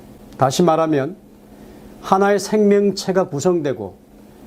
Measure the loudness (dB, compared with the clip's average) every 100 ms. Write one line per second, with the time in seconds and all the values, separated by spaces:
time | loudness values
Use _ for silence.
0 | -20 -20 -12 -2 0 2 2 2 2 0
1 | -2 -8 -20 -20 -20 -20 -20 -20 -20 -18
2 | -2 0 2 0 0 0 2 2 0 -2
3 | -4 -2 -2 -2 -2 0 -2 -6 -10 -14
4 | -20 -20 -20 -20